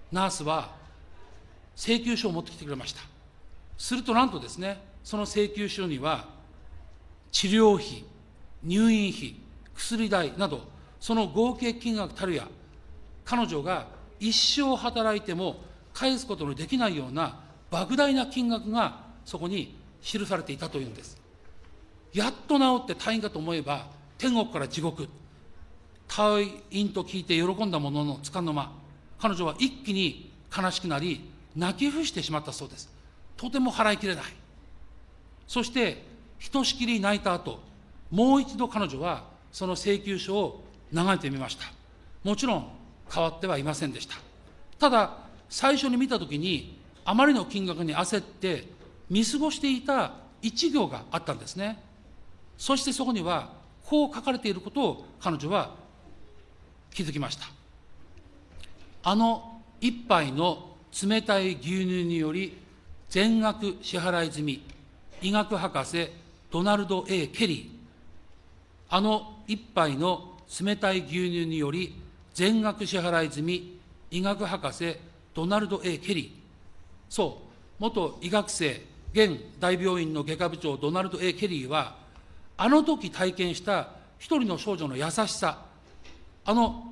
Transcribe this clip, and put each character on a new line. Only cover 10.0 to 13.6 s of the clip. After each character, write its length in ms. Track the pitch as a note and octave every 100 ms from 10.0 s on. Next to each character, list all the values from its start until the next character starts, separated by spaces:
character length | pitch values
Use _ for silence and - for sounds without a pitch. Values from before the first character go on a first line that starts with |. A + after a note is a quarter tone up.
| A3
代 240 | F#3+ D3 E3
な 100 | G3
ど、 140 | C3+ - - - -
そ 140 | -
の 140 | A3+ F#3+
合 280 | D3+ A#3+ A#3
計 200 | A#3+ A#3
金 200 | A#3 G#3+
額 200 | F3 -
た 100 | F#3+
る 80 |
や、 140 | D#3 G#2 - - - - - - -
彼 220 | - A#3+ G#3
女 160 | D#3